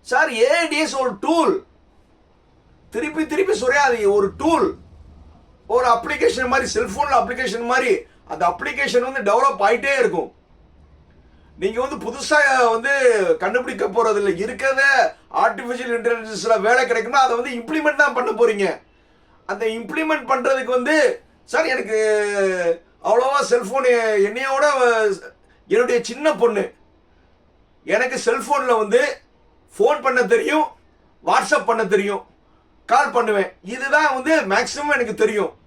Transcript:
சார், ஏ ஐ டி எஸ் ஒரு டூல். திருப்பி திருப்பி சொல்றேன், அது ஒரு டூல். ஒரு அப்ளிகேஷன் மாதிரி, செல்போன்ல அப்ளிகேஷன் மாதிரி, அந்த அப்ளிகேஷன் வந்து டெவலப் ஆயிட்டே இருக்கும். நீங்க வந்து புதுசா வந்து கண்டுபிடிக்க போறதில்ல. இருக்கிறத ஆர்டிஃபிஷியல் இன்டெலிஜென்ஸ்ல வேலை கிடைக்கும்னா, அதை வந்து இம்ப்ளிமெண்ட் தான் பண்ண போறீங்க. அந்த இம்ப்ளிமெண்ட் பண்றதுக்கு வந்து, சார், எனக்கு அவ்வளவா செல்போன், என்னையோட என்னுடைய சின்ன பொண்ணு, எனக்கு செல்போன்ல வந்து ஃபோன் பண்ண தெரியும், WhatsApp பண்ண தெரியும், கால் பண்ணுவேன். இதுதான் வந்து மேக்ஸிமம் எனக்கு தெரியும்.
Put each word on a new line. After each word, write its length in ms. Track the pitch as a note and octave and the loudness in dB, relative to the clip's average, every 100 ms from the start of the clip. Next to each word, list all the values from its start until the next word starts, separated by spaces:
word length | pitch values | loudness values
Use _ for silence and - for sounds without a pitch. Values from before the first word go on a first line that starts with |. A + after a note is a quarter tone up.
சார், 320 | - B3 D#4 | -2 0 0
ஏ 160 | A#3 B3 | 2 2
ஐ 200 | E4 E4 | 2 0
டி 100 | D4 | -2
எஸ் 180 | D#4 C4 | -2 -2
ஒரு 200 | B3 G3 | -4 -4
டூல். 440 | D4 E4 G3 D3+ - _ _ _ _ _ _ _ _ _ _ _ _ | 0 2 2 0 -6 _ _ _ _ _ _ _ _ _ _ _ _
திருப்பி 360 | - D4+ D#4 D#4 | -8 -6 -4 -4
திருப்பி 280 | D#4 F#4+ | -2 0
சொல்றேன், 280 | G#4 B3+ C#4+ | 0 0 2
அது 300 | C#4+ A#3 G3+ | 2 2 2
ஒரு 200 | G#3 G3 - | 2 0 0
டூல். 380 | G3+ A3+ G3 - - - - - - - _ _ - | 0 2 0 -4 -18 -20 -20 -20 -20 -20 _ _ -2
ஒரு 220 | A#3 B3 | 2 4
அப்ளிகேஷன் 580 | A#3 - D4 - A#3+ B3+ | 2 0 0 0 0 0
மாதிரி, 240 | C4 - | 0 0
செல்போன்ல 360 | - A#3+ B3 C#4+ | -4 -4 -2 0
அப்ளிகேஷன் 540 | C4 G#3 B3 C4 A3 | 2 0 -4 -4 -4
மாதிரி, 340 | A#3 B3+ C4 F#3+ - _ - | -2 -2 0 -2 -4 _ -16
அந்த 200 | D#3 F3 | -2 -2
அப்ளிகேஷன் 640 | - - C4+ C#4 B3 B3 | -2 -8 -6 -2 0 -2
வந்து 200 | C4+ G3+ | -4 0
டெவலப் 280 | B3 C4+ G3+ | 2 2 2
ஆயிட்டே 380 | G3+ A3+ C#4 C#4 | 0 2 0 0
இருக்கும். 340 | A#3+ F3 C#3 _ _ _ _ _ _ _ _ _ _ _ _ - | 0 0 -8 _ _ _ _ _ _ _ _ _ _ _ _ -6
நீங்க 280 | F#3+ A3+ C4 | -6 -4 -6
வந்து 240 | C#4 G3+ | -6 -10
புதுசா 600 | B3+ C4 D4+ C#4+ C4 A#3 | -10 0 2 2 4 2
வந்து 540 | A3+ B3 C#4 B3+ A3 F3+ D#3+ | 2 0 2 4 2 2 0
கண்டுபிடிக்க 480 | F#3+ A#3 B3+ G#3 A#3 | 0 -2 -4 -4 -4
போறதில்ல. 420 | G3 A3 G#3 G3+ F3 | 0 0 0 0 -2
இருக்கிறத 440 | G#3+ B3 C4+ C4+ - C4 A3 - _ | -4 -4 -2 2 2 4 2 -2 _
ஆர்டிஃபிஷியல் 560 | - G#3+ G3+ A#3+ B3+ B3+ | 0 0 0 -8 -8 -4
இன்டெலிஜென்ஸ்ல 680 | A#3 A3+ A#3 A3 G#3 F#3+ A3 | -4 -2 -4 -6 -8 0 0
வேலை 240 | G3+ B3 | 2 2
கிடைக்கும்னா, 260 | - A#3 A3 | 2 -2 0
அதை 260 | C#4 C4 A#3 | 2 2 0
வந்து 140 | C4 | -4
இம்ப்ளிமெண்ட் 460 | A#3+ A#3 D#4 D4+ D4 | -8 -6 -2 -2 2
தான் 180 | C#4+ | 0
பண்ண 160 | B3+ B3+ | 0 -4
போறீங்க. 500 | G#3+ A#3 G#3 F#3+ - _ _ _ _ _ _ - | 0 0 2 -2 -4 _ _ _ _ _ _ -12
அந்த 200 | G3+ A3 | -6 -6
இம்ப்ளிமெண்ட் 600 | A3+ G#3 D4+ D#4+ D4+ B3 | -6 -8 -6 -2 -2 0
பண்றதுக்கு 360 | C4 A#3+ C4+ | -2 0 -2
வந்து, 580 | A#3+ B3+ B3 D#4 C4 - _ _ | 0 -2 2 2 2 0 _ _
சார், 200 | _ C4 | _ -2
எனக்கு 1160 | D#4+ C4 G3+ A3 G#3+ G#3+ G#3 G3+ G3 F#3 E3+ E3+ _ _ | -2 -2 -2 0 2 0 0 0 0 0 -2 -2 _ _
அவ்வளவா 360 | - A3+ C4 C4+ | 0 2 2 0
செல்போன், 440 | - A#3+ G3 C4 B3+ A#3+ A3+ | 2 0 0 0 2 2 2
என்னையோட 500 | G#3+ G3+ A3+ C4+ C4+ D4 C4+ B3 A3+ G#3+ F#3+ - - _ _ _ | 2 0 0 -2 2 2 4 2 2 0 -2 -10 -20 _ _ _
என்னுடைய 340 | G#3 B3 B3 | 0 2 0
சின்ன 340 | - B3 D4+ D4 | -2 -2 -2 2
பொண்ணு, 380 | A#3+ G#3+ F#3+ - _ _ _ _ _ _ _ _ _ _ | 0 0 -6 -8 _ _ _ _ _ _ _ _ _ _
எனக்கு 360 | - G3+ B3+ B3+ | -4 -2 -2 -2
செல்போன்ல 540 | - B3 - C#4+ B3+ A#3 | -2 -2 0 -2 2 0
வந்து 400 | G#3 A#3 D4 - _ _ _ _ _ - | 2 2 2 -4 _ _ _ _ _ 0
ஃபோன் 240 | G#3+ D4 | 2 2
பண்ண 200 | C4+ B3+ | 0 0
தெரியும், 420 | G#3+ A#3 - D#4 D4+ - _ _ _ _ - | 2 2 2 0 0 -4 _ _ _ _ 0
WhatsApp 380 | A3+ - D4 | 0 2 -2
பண்ண 220 | F#3+ A3 G#3+ | 0 -2 2
தெரியும், 380 | G3 G3+ G3 - _ _ _ _ _ - | 0 0 -6 -10 _ _ _ _ _ 0
கால் 240 | A3 C#4 | 2 2
பண்ணுவேன். 420 | G#3 A3+ G3+ F#3 - | 0 0 0 -2 -6
இதுதான் 520 | F3+ B3 C#4 D4 D4+ | -14 -10 0 2 2
வந்து 260 | C4 B3+ D#4+ | 0 0 0
மேக்ஸிமம் 520 | G#3 G3+ B3 C#4+ D4 | 2 -2 -2 -4 -2
எனக்கு 220 | C#4+ A#3 | -2 -2
தெரியும். 440 | G#3+ A3 G#3+ F3 - | 0 0 0 -4 -6